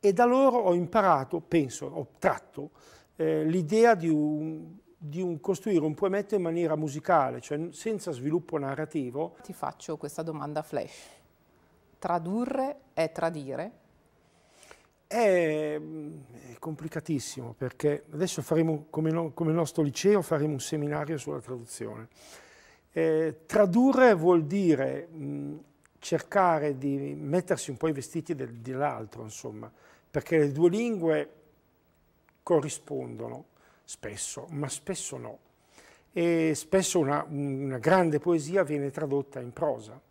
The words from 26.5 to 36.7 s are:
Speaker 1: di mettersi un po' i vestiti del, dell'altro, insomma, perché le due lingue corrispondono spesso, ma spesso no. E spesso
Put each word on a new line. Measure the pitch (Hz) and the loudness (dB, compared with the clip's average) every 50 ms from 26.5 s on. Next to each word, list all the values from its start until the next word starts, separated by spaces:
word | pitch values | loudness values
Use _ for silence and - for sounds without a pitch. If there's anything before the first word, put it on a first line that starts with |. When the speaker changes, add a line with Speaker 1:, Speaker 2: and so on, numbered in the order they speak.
| 165 156 143 151 143 131 | 4 2 0 -2 -4 -2
Speaker 1:
di | 135 143 139 139 135 143 143 147 | -2 -2 -2 -2 -4 -6 -8 -8
mettersi | 151 139 147 185 180 - 175 - - - | -4 0 0 0 0 0 -4 -4 -2 -10
un | 135 | -8
po' | 113 - 160 | -4 -2 -2
i | 156 | -2
vestiti | 139 123 - - 170 156 - 170 | -2 -6 -8 -8 -8 -6 -6 -6
del, | 135 131 120 117 117 | -8 -6 -10 -10 -14
dell'altro, | 113 120 131 131 143 147 131 113 113 107 - 113 113 | -12 -8 -4 -2 -2 -2 -2 -4 -10 -12 -14 -14 -14
insomma, | 110 107 - - 123 107 107 113 - _ _ _ _ - _ _ _ | -14 -14 -12 -14 -12 -12 -12 -16 -16 _ _ _ _ -20 _ _ _
perché | _ 147 - - 170 160 | _ -6 -2 2 4 4
le | 151 143 135 | 4 4 2
due | 143 170 175 | 4 4 4
lingue | 175 214 240 240 226 196 165 165 156 151 147 - - - _ _ _ _ _ _ _ _ _ _ _ _ _ _ _ _ _ _ _ _ _ | 4 4 -2 -2 -2 -2 0 2 2 0 0 -4 -10 -20 _ _ _ _ _ _ _ _ _ _ _ _ _ _ _ _ _ _ _ _ _
corrispondono | - 180 156 135 151 - - _ - 143 135 127 120 113 113 113 120 120 131 165 _ _ _ _ _ _ _ _ | 2 2 2 2 0 -8 -10 _ -10 -8 -8 -8 -8 -10 -10 -10 -10 -10 -14 -16 _ _ _ _ _ _ _ _
spesso, | - - - - 107 101 95 - - - - - - | -20 -18 -14 -12 -12 -10 -8 -10 -10 -10 -12 -12 -10
ma | 160 143 147 139 | -6 -6 -6 -6
spesso | - - _ - 190 - - - 143 | -6 -10 _ -8 -8 -8 -8 -10 -10
no. | 127 117 117 113 - _ _ _ _ _ _ _ - - - - _ _ _ _ | -10 -12 -12 -14 -16 _ _ _ _ _ _ _ -20 -20 -20 -20 _ _ _ _
E | 180 170 170 170 165 160 160 151 | 0 2 2 4 4 4 2 0
spesso | - - - | 0 -2 2